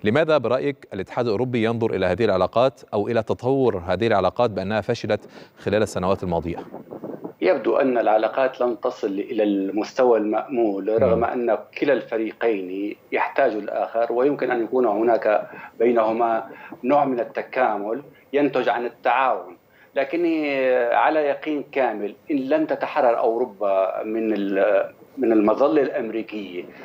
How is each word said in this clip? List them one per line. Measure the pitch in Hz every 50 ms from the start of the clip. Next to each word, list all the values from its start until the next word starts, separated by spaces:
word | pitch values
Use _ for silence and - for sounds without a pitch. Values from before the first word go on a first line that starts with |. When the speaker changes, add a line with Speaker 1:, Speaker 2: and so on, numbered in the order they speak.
| -
Speaker 1:
لماذا | 104 113 147 165 156 156 147
برأيك | 113 110 120 135 143 143 139 - - - -
الاتحاد | 98 - - - 131 120
الأوروبي | 120 101 101 127 127 123 117 110
ينظر | 113 117 113 113 110 -
إلى | 92 92
هذه | 90 90 95 117
العلاقات | 104 95 92 92 87 - 117 127 135 - - - - -
أو | 107 101 117
إلى | 117 113 110
تطور | - 95 - - 123 139 135 131 117 98 92 82 92
هذه | 92 92 113 113
العلاقات | 107 98 92 92 - - 123 117
بأنها | 98 95 95 95 110 107
فشلت | 98 - 117 - - 104 107 104 - - - - - - _ -
خلال | - 98 98 107
السنوات | 110 - - 95 92 92 98 92 98
الماضية؟ | 90 85 85 82 85 82 - - - - - - - - - - - - - - - - _
Speaker 2:
يبدو | 165 180 185 - - 113 - -
أن | 139 131 123 117
العلاقات | 107 107 107 110 113 107 - 135 135 131 - -
لن | 123 120 117 -
تصل | - 127 - - - 104
إلى | 98 98 101 - 123 107 107
المستوى | 104 101 98 95 98 95 107 - - - - 127 123 117 107
المأمول، | 104 104 107 107 - - 123 120 117 107 98 98 95 107 107 113
رغم | 135 120 113 113
Speaker 1:
مم. | 117
Speaker 2:
أن | 113 - 127 120 117 107 - - - - -
كلا | 147 143 135
الفريقين | 113 107 - 117 110 113 104 - - 117 117 110 98 92 90 92 98 101 104 - - - _
يحتاج | - 113 - - - - 139 123
الآخر، | 104 107 101 107 - 113 98 - - 113 117 - 120
ويمكن | 120 127 147 143 127 135 120
أن | 123 117 113
يكون | 107 123 131 123
هناك | 113 101 107 113 120 113 107 - 110 104 - - - - - - - - -
بينهما | 113 123 120 113 110 110 110 117 120 117 113 110 - - - - - - - - -
نوع | 123 147 143 147
من | 135 127 117
التكامل | 110 - - 120 104 - - 131 127 113 107 104 101 107 117 135 147 - - - _ _ -
ينتج | 143 147 135 - 131 123 120
عن | 104 120 120
التعاون. | 117 - - - 127 120 131 135 127 110 95 85 87 87 - _ _ _ _ - - -
لكني | 135 135 - 170 170 175 170 160 156 151 143 139 135 131 127 127
على | 123 120 117 110 107 117 147 156 156
يقين | 151 143 139 - - 156 151 143 - -
كامل | - 143 127 117 110 104 104 98 - - _ -
إن | 156 135
لم | 131 131 151 156 156
تتحرر | 143 139 - 135 - - 151 135 123 117 -
أوروبا | 127 117 113 117 127 117 104 98 104 98 95 95 95 92 - - -
من | 110 110 113 113 110 107
ال-، | 101 101 98 95 95 98 107 98 98 98 - - - - - - -
من | 127 113
المظلة | 110 110 104 107 107 107 135 151 160 147
الأمريكية | 131 147 - 147 117 110 107 110 107 - 107 107 98 90 87 87 - - - - -